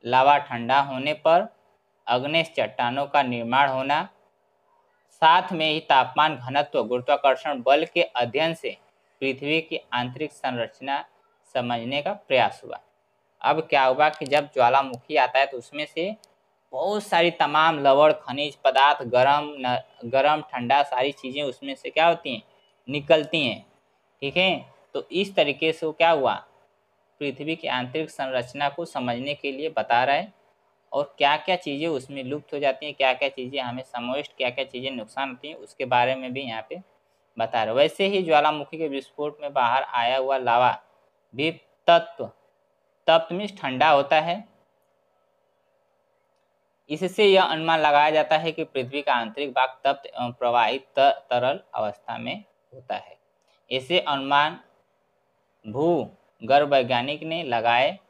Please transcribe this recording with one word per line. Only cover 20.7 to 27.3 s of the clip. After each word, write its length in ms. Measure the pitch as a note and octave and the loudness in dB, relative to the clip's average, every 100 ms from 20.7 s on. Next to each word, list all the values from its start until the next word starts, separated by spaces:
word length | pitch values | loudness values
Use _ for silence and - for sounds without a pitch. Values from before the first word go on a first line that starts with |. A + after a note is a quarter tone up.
| C#3 | 2
सारी 300 | C#3+ B2+ C#3 | 2 0 -2
चीज़ें 300 | C#3 C3 C3+ | -4 -10 -6
उसमें 320 | D3 - C#3 | -6 -8 -12
से 160 | C3+ C#3 | -12 -6
क्या 160 | D3 E3 | 2 2
होती 280 | E3+ D3 | 2 -6
हैं, 80 | A2+ _ _ _ _ - | -12 _ _ _ _ -8
निकलती 580 | C#3+ C#3+ D#3+ D3 E3 C3+ | -8 2 2 4 -2 -2
हैं। 200 | F#2+ - _ _ _ _ _ | -4 -12 _ _ _ _ _
ठीक 160 | C#3 C3+ | -6 -2
है, 380 | F#3 D#3 - _ _ | 0 -2 -8 _ _
तो 140 | C#3+ - | -12 -6
इस 220 | E3+ G3 | -6 -2
तरीके 380 | F#3+ D3 C#3 D#3+ | 0 0 0 -4
से 140 | D#3 D#3+ | -2 -6
वो 60 | |
क्या 180 | D3+ E3 | 0 2
हुआ, 240 | D#3+ B2 G2 - _ _ _ _ _ _ _ | 4 0 -2 -8 _ _ _ _ _ _ _
पृथ्वी 360 | C#3+ | -10